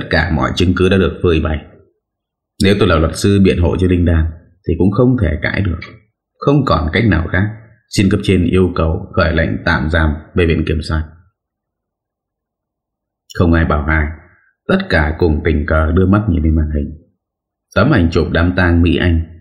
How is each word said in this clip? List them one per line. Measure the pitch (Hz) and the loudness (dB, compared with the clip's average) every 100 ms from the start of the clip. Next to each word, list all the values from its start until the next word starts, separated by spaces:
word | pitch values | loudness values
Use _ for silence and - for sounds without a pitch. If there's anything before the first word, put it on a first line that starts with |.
| - | -2
cả | 82 76 78 | -2 0 -2
mọi | - - | -2 0
chứng | 92 87 | 0 2
cứ | 92 | 2
đã | 98 | 2
được | 82 80 | 0 0
phơi | 92 80 | 0 0
bày. | 78 73 - - _ _ _ _ _ _ _ - | 0 -4 -8 -20 _ _ _ _ _ _ _ -2
Nếu | 95 98 | 0 2
tôi | 104 | 2
là | 80 | 2
luật | 80 - | 0 0
sư | 101 101 | 2 4
biện | 95 - | 4 2
hộ | 82 - | 0 0
cho | 90 | 2
Linh | 90 82 | 2 2
Đan | 82 78 - _ _ - | 2 0 -4 _ _ -4
thì | 82 | 0
cũng | 95 | 0
không | 101 127 127 | 2 2 2
thể | 78 80 | 0 -2
cãi | - - | -4 -4
được, | 95 82 - - _ _ _ - | -4 -6 -10 -20 _ _ _ -8
không | - 143 120 | -2 0 0
còn | 80 78 | 0 0
cách | 92 117 | 0 0
nào | 82 82 | 0 0
khác. | 90 104 - - _ _ | -2 -2 -6 -18 _ _
Xin | - 98 | 0 0
cấp | 101 | 0
trên | - 92 87 | 0 0 2
yêu | 92 90 - | 2 2 0
cầu | 80 80 - - | -2 -2 -4 -2
khởi | 82 82 | 0 0
lệnh | 80 - - | -2 -2 -4
tạm | 80 76 | -2 -2
giam | 82 78 73 - 92 | 0 0 -2 -6 -2
về | 85 | 0
viện | 80 80 | 0 -2
kiểm | 80 | -4
soát. | 73 80 80 - _ _ _ _ _ _ _ _ _ _ _ _ _ _ _ _ _ _ _ _ _ - | -4 -4 -6 -12 _ _ _ _ _ _ _ _ _ _ _ _ _ _ _ _ _ _ _ _ _ -2
Không | 87 | 2
ai | 82 80 | 2 2
bảo | 73 73 | -2 -2
ai, | 80 76 80 - _ _ _ - | -2 -2 -6 -18 _ _ _ -4
tất | 196 190 | -4 -2
cả | 82 76 78 | -2 -2 0
cùng | 87 76 82 | 0 0 -2
tình | 76 76 | -2 0
cờ | 78 80 | 0 0
đưa | 82 92 | 2 2
mắt | 104 104 | 2 2
nhìn | 80 | 0
lên | 80 78 | 0 0
màn | 76 76 | 0 -2
hình. | 69 - _ _ _ _ _ _ _ - | -6 -10 _ _ _ _ _ _ _ 0
Tấm | 147 | 2
ảnh | 135 82 | 2 2
chụp | - 78 | 0 -2
đám | 82 85 90 | 0 0 0
tang | 90 87 | 2 2
Mỹ | 85 76 | 2 2
Anh, | 87 82 82 - | 0 0 -2 -10